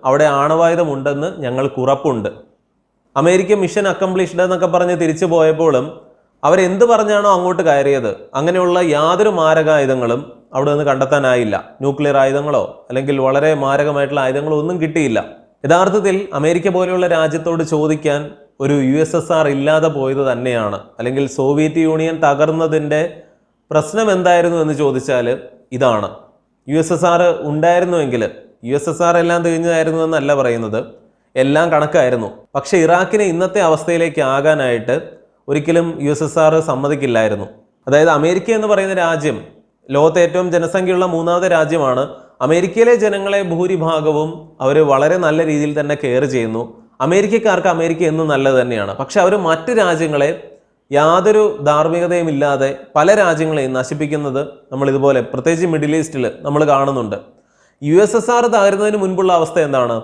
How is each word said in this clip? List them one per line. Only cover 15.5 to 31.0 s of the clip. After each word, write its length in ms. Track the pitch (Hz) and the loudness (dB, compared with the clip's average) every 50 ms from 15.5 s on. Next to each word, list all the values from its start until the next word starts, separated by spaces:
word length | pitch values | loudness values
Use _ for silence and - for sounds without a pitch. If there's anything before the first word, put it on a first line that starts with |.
| _ _ - | _ _ 0
യഥാർത്ഥത്തിൽ 500 | 139 165 175 185 196 185 214 190 196 185 190 202 190 - 139 | 2 2 4 4 2 0 0 0 0 -2 -2 -4 -6 -6 -2
അമേരിക്ക 300 | 147 160 170 175 165 196 180 | 0 0 0 0 0 -2 -2
പോലെയുള്ള 300 | 180 185 180 185 180 185 180 170 | 0 -2 -2 -2 -2 0 0 2
രാജ്യത്തോട് 460 | 160 160 156 147 165 160 170 165 160 156 156 165 | 0 0 0 -2 -4 -4 -4 -2 -2 -2 -2 -2
ചോദിക്കാൻ 480 | 151 147 151 156 151 151 151 143 147 151 147 - - - _ _ _ | -2 0 0 -2 -2 -2 -2 -2 -2 -4 -10 -16 -20 -20 _ _ _
ഒരു 120 | 139 139 147 143 131 131 | -2 0 0 0 2 0
യു 80 | 135 156 160 | 2 0 0
എസ് 120 | 156 - 165 | 0 -2 -4
എസ് 140 | - - 175 | -2 0 0
ആർ 100 | 160 156 147 143 | 0 2 0 0
ഇല്ലാതെ 340 | 139 139 147 156 156 156 160 147 143 | 0 0 2 2 2 2 0 -2 -2
പോയത് 260 | 135 131 135 135 139 135 | -4 -4 -2 -2 -2 -2
തന്നെയാണ്. 480 | 120 120 123 127 120 117 107 104 101 95 - - _ - | -2 -2 -2 -2 -2 -2 -2 -4 -6 -8 -12 -16 _ -8
അല്ലെങ്കിൽ 260 | 117 123 131 135 139 131 - | -6 -4 -2 -2 -4 -4 -2
സോവിയറ്റ് 440 | - 135 135 143 147 156 156 151 165 160 | -2 0 0 2 2 0 0 0 0 0
യൂണിയൻ 300 | 160 160 160 160 165 160 160 160 | 0 0 0 -2 -2 -2 0 0
തകർന്നതിൻ്റെ 720 | 143 143 139 151 151 156 160 165 160 151 156 151 147 147 151 160 175 - - - _ _ _ _ _ _ _ _ _ | 0 2 2 2 0 0 0 -2 0 0 -2 -2 0 -2 -2 -2 -4 -8 -14 -20 _ _ _ _ _ _ _ _ _
പ്രശ്നം 380 | 151 156 - - - 214 226 214 190 | -2 -2 -2 0 -2 -2 0 0 0
എന്തായിരുന്നു 420 | 185 180 180 175 175 170 175 170 165 156 | 2 2 2 4 4 2 2 0 0 0
എന്ന് 100 | 156 151 139 | -2 -2 0
ചോദിച്ചാൽ 460 | 151 139 127 131 - - 135 123 120 117 127 - - - - - _ _ 127 123 | 0 0 0 -2 -2 -2 -2 0 0 -2 -2 -4 -6 -18 -20 -20 _ _ -4 0
ഇതാണ്. 320 | 135 123 113 107 104 92 - - - _ _ _ _ _ _ _ _ - | 0 2 2 0 -2 -6 -10 -14 -20 _ _ _ _ _ _ _ _ -4
യു 60 | 143 160 | -2 -2
എസ് 120 | 156 156 175 | 0 0 -2
എസ് 120 | 165 175 175 | 0 2 2
ആർ 100 | 170 170 180 175 165 - - 147 | 2 4 2 2 0 -2 -4 -6
ഉണ്ടായിരുന്നുവെങ്കിൽ, 680 | 147 151 170 170 175 180 185 180 175 165 147 131 123 117 107 - - - - - _ _ - 117 | -4 0 2 2 2 2 2 0 0 -2 -2 -2 -2 -2 -4 -4 -6 -12 -20 -20 _ _ -6 -4
യു 60 | 135 143 | -4 -2
എസ് 100 | 143 170 | -2 -4
എസ് 120 | 156 160 175 170 | -4 0 0 2
ആർ 80 | 170 175 | 2 2
എല്ലാം 180 | 170 170 170 170 170 | 2 2 0 0 0
തികഞ്ഞതായിരുന്നു 560 | 170 165 165 170 170 170 160 160 165 156 160 160 160 | 0 -2 0 0 0 0 0 0 0 0 -2 -2 0
എന്നല്ല 260 | 160 151 139 143 147 139 | 0 -2 0 0 0 2
പറയുന്നത്, 400 | 131 123 117 117 113 110 104 113 127 - - - | 2 0 0 -2 -4 -4 -6 -6 -6 -8 -16 -20